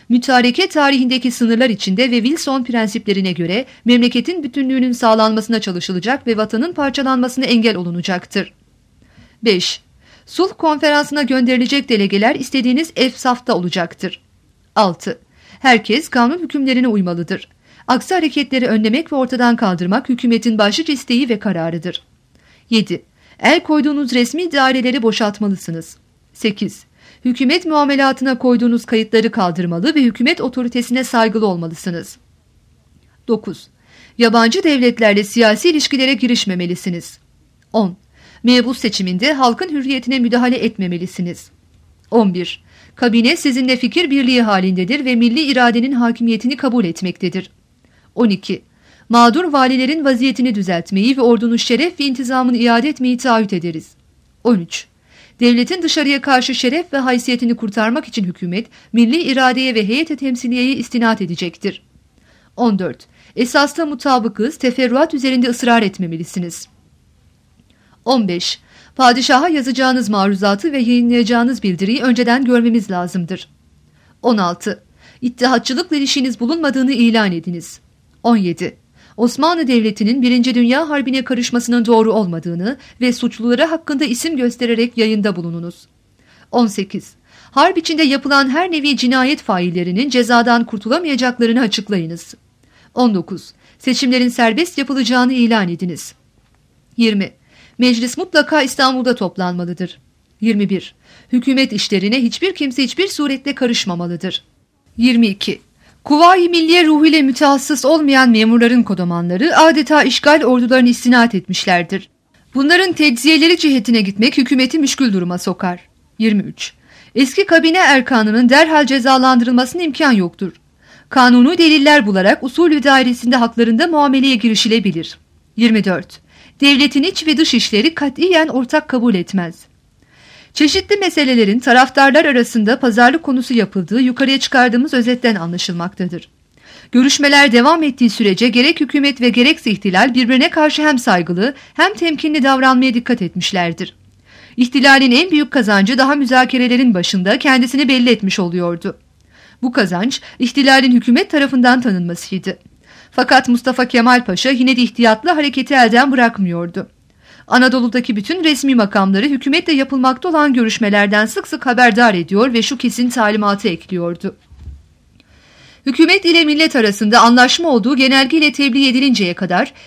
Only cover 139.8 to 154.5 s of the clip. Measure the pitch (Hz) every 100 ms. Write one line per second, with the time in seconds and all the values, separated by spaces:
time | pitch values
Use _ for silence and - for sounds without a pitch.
139.8 | 196 185 254 240 240 254 339 320 302 302
140.8 | 302 262 247 180 165 175 247 - - -
141.8 | 370 415 339 294 311 302 269 262 262 254
142.8 | 254 233 247 240 175 185 - 185 170 165
143.8 | 175 - _ _ _ - - - 247 285
144.8 | 277 269 262 247 370 302 285 269 208 202
145.8 | 196 262 269 294 247 254 254 254 247 247
146.8 | 254 185 175 190 185 269 294 254 247 277
147.8 | 269 254 240 220 190 208 175 180 175 170
148.8 | 196 - _ _ _ _ - _ 254 262
149.8 | 185 175 240 - - - 247 285 269 269
150.8 | 262 240 247 254 392 302 277 262 247 254
151.8 | 240 180 175 175 - 190 190 - _ _
152.8 | _ - - - 262 262 254 240 262 247
153.8 | 247 240 240 247 240 180 254